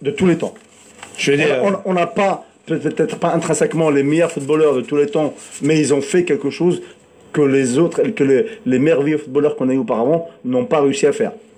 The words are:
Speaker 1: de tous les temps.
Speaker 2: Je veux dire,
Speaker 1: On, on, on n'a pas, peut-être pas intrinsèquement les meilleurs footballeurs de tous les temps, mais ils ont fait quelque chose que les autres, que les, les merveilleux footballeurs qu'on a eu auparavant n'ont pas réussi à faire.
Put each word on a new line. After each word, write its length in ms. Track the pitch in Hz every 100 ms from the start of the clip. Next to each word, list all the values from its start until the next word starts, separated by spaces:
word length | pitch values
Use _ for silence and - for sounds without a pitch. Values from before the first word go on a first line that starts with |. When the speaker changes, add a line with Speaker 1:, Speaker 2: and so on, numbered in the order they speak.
Speaker 1:
de 100 | 143
tous 160 | - 180
les 80 | 165
temps. 180 | 98 - _ _ - - - -
Speaker 2:
Je 140 | 139
veux 60 | 143
dire, 100 | 151 131
Speaker 1:
On, 60 | 202
on, 60 | 190 196
on 80 |
n'a 140 | 180 170
pas, 380 | - 196 165 - _ -
peut-être 500 | 160 156 - 151 -
pas 160 | 175
intrinsèquement 560 | 170 165 151 - 160 156
les 140 | 139
meilleurs 280 | 139 160 165
footballeurs 440 | 151 139 156 151 127
de 60 |
tous 160 | 117 147
les 100 | 147
temps, 260 | 156 147 - - -
mais 180 | 143 156
ils 140 | 131
ont 80 | 143
fait 220 | 143 180
quelque 260 | 170 139 143
chose 320 | - 175 - - - _ _ -
que 80 | 156
les 360 | 139 135 127 131
autres, 240 | 165 151 127
que 140 | 110
les, 220 | 135 131 107 - 127
les 140 | 127
merveilleux 380 | 147 131 143 151
footballeurs 380 | 131 139 143 147
qu'on 140 | 131
a 40 |
eu 40 | 135
auparavant 520 | 117 110 123 165 165 -
n'ont 220 | 123 127 120
pas 160 | 156
réussi 240 | 139 135 -
à 40 |
faire. 180 | - 101 - -